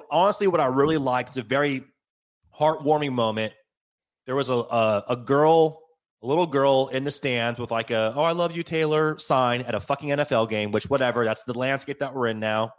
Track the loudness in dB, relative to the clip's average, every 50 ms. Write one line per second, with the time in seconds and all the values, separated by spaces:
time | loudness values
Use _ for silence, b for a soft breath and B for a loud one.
0 | -2 0 2 2 4 4 2 2 0 2 2 2 2 2 2 2 2 2 2 0
1 | 0 0 0 -2 -2 -4 -8 -8 -4 -2 0 0 0 0 -2 -6 -8 _ _ _
2 | _ _ _ _ _ _ _ _ _ _ _ 0 0 0 0 0 0 0 2 2
3 | 0 -2 0 0 0 0 0 -2 -4 -6 -8 _ _ _ _ _ _ _ _ _
4 | _ _ _ _ -8 -4 -4 -2 0 0 0 -2 -2 0 0 2 2 2 2 0
5 | 0 -2 -6 -4 0 2 4 4 6 6 6 6 4 2 0 -8 _ _ _ _
6 | _ _ _ _ -4 -2 0 0 0 0 2 2 4 4 4 4 2 0 -2 -4
7 | -4 -4 -6 -4 -4 -2 -2 0 -2 -2 -4 -6 -6 -4 -4 -4 -2 -2 0 0
8 | 0 0 0 0 0 0 0 0 -2 -2 -4 -6 -8 -4 -2 -2 0 0 0 0
9 | 0 0 -2 -4 -2 0 2 2 2 2 0 -2 -4 -4 -6 -6 -2 -4 -6 -4
10 | -2 -2 0 0 0 0 2 0 0 0 -2 -4 -2 0 -2 -2 -2 0 0 0
11 | 0 0 0 0 0 0 -2 -4 -6 -8 -6 -4 -2 -2 -2 -4 -4 -8 -8 -8
12 | -8 -8 -4 -2 -2 -2 -2 -2 -2 -2 0 -2 -2 -4 -6